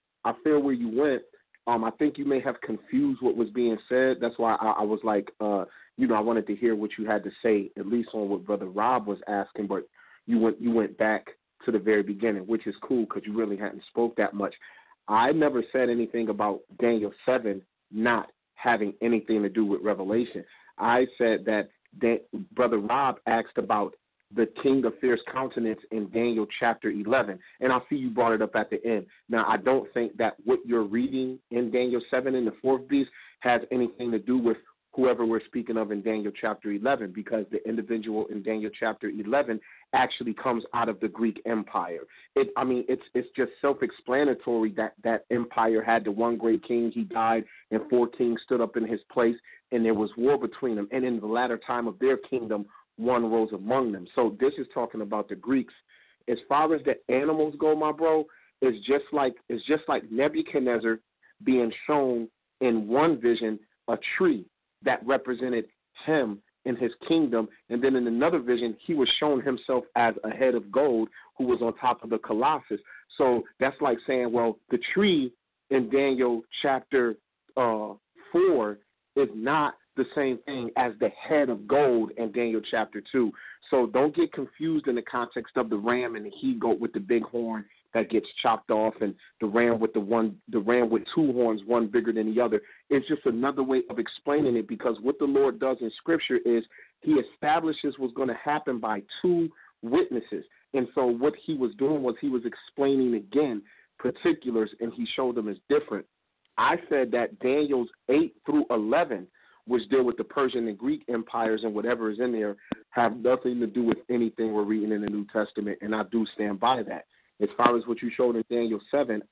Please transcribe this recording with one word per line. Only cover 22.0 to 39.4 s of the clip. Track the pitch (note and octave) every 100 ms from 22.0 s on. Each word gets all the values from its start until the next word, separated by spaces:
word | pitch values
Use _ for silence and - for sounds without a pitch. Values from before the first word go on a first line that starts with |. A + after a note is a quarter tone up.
| A#2 A#2 - G#2 F#2+
Brother | A2 A#2+ A2+
Rob | G#2 B2+ C#3 A#2+ -
asked | A#2 A2 -
about | G2+ G#2+ G2 - _ _ _ G#2
the | A2+ -
King | C#3 C3+
of | A2+ -
Fierce | B2+ A#2+ -
Countenance | C3+ C3 B2 A2+ A2 -
in | A2+ G2+
Daniel | A2+ A#2+ A2+ G#2 -
chapter | A#2+ A2+ A2
eleven, | G#2 G#2 C3 G#2+ F#2 - -
and | B2+
I | B2+ -
see | D3
you | B2+
brought | A2+ A#2
it | A2
up | G#2+ A2+
at | G#2+
the | G#2 A#2
end. | G#2+ F#2 _ -
Now, | A2+ G2+
I | G#2+
don't | B2+ C3 -
think | B2 A#2 G#2
that | A2+ -
what | G#2+ F3+ A#2+
you're | A#2
reading | G#2 A2 C3 C3 C3 B2+ _
in | A#2+ A#2+
Daniel | B2 B2 A#2+ -
seven | C3 C3 C3
in |
the | A#2 -
fourth | C3 C3 C3
beast | C#3+ C3 - - _
has | B2+ A#2+ -
anything | B2+ A#2+ - B2
to | A2
do | A2 B2+
with | A#2 A2 - _ _ -
whoever | B2+ A#2 A#2
we're | A2+ -
speaking | B2 A#2+ A2+
of | G#2+
in | G#2
Daniel | G2+ A2 G#2 G2+
chapter | A2 G#2+ G#2+
eleven, | G2+ A#2 C3+ G2+
because | F#2 G2+ A2+ G2
the | A2 A2
individual | A2+ G#2 A2+ A2 G#2+ G#2+
in | G#2
Daniel | G2 G#2+ G#2+ -
chapter | A2+ G#2+ G#2+
eleven | G#2 G#2 C3+